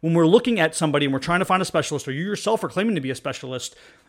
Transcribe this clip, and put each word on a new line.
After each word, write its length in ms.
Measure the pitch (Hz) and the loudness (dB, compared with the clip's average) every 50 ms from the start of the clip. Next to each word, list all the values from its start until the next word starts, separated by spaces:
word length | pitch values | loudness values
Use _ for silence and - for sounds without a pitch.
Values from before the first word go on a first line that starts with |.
when 120 | 160 165 165 | -2 2 4
we're 140 | 170 165 | 4 6
looking 320 | 160 196 240 240 254 233 185 | 6 6 6 4 4 0 2
at 160 | 160 160 - | 2 0 0
somebody 300 | - 165 151 143 147 143 | 0 0 0 2 2 2
and 80 | 139 135 | 0 -2
we're 60 | 131 | -2
trying 200 | - 170 170 185 | -2 0 0 0
to 60 | 185 | 2
find 160 | - 185 185 | 2 0 0
a 40 | 185 | 0
specialist, 400 | - - 160 139 - 151 131 - | 0 0 -2 -2 -2 -4 -6 -6
or 60 | 143 | -6
you 140 | 135 147 180 | -8 -6 -6
yourself 400 | 208 202 - - 220 226 - 180 | -6 -6 -4 -2 -2 -2 -2 -2
are 40 | 135 | -4
claiming 260 | - 180 214 233 202 | -4 -2 -2 0 0
to 60 | 156 | -2
be 100 | 131 131 | -4 -6
a 40 | 127 | -6
specialist, 600 | - - 139 127 - 139 127 127 123 - - - - - - - _ _ | -6 -8 -8 -8 -8 -10 -10 -10 -8 -10 -12 -14 -18 -20 -20 -20 _ _